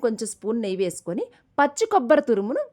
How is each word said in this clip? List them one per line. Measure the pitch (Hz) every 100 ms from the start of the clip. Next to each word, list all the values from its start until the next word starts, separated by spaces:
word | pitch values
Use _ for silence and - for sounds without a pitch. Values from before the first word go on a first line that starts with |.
| 240
కొంచెం | 214 220
స్పూన్ | - 196 233 208
నెయ్యి | 185
వేసుకొని | 185 170 - 196 508 _ _ -
పచ్చి | 285 285 440
కొబ్బరి | 403 240 302 285
తురుమును | 208 202 320 587